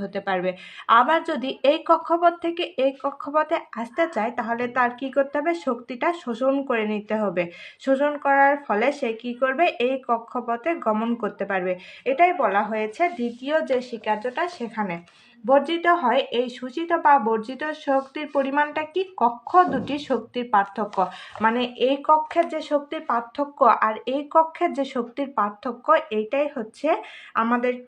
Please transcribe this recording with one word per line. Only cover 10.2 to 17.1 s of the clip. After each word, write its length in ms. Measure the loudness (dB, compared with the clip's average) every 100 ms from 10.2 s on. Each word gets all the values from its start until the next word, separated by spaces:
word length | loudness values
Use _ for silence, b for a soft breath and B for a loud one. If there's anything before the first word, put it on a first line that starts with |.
| -2 -6 -4 -4 -4 -2
গমন 260 | -2 0 -2 -2
করতে 220 | -4 -4 -4
পারবে। 220 | -2 -2 -4 B B -2
এটাই 220 | 4 4 4
বলা 200 | 2 2 0
হয়েছে 320 | -2 -4 -2 -2 -2
দ্বিতীয় 380 | -6 -6 -2 -2 0
যে 100 | -2 -2
স্বীকার্যটা 540 | -6 -2 -2 -4 -4 -6 -6
সেখানে। 400 | -8 -6 -6 -6 -12 b b b 2
বর্জিত 380 | 4 4 0 2 4
হয়, 180 | 4 2 0 -2
এই 80 | -2 -6
শোষিত 320 | -10 -6 -2 2
বা 100 | 6